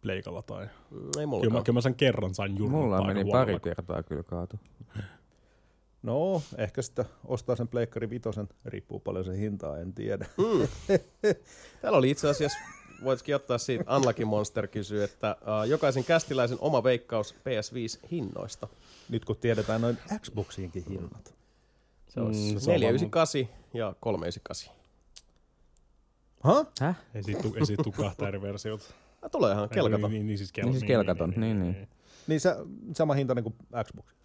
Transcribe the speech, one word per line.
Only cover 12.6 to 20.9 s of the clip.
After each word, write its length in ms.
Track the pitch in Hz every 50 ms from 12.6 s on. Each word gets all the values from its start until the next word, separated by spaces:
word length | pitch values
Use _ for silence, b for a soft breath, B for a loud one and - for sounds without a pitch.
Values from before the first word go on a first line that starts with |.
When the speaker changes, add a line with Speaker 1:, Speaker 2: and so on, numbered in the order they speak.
| - - - - - - - - -
Speaker 2:
voisikin 320 | 131 131 120 - - 143
ottaa 220 | 139 - - 127 117
siitä, 380 | - - 131 113 90 - 120
Unlucky 300 | 139 135 131 113 - 117
Monster 420 | 110 107 104 104 - - - 101 98
kysyy, 360 | - 110 101 95 104 104 104
että, 260 | 101 - _ - 107
äh, 400 | 101 - - - 107 107 107 113
jokaisen 340 | 143 156 - 143 123 135 123
kästiläisen 540 | - 170 165 160 - 139 131 123 120 127 -
oma 220 | - 147 156 131 110
veikkaus 500 | 127 127 117 - - 120 113 107 - - - _
P 40 | - 127 110
S 120 | 104 - -
viisi 260 | 127 117 113 - - - -
hinnoista. 560 | 170 175 127 95 - - - - - - - 110 - B B B B B B B
Speaker 4:
Nyt 160 | 120 113 -
kun 120 | - 113 -
tiedetään 440 | - 120 113 107 107 - 110 113
noin 160 | 117 120 120 - - - 208 214
Xboxiinkin 600 | - - - 104 98 - - - 95 85 - 92 85
hinnat. 460 | -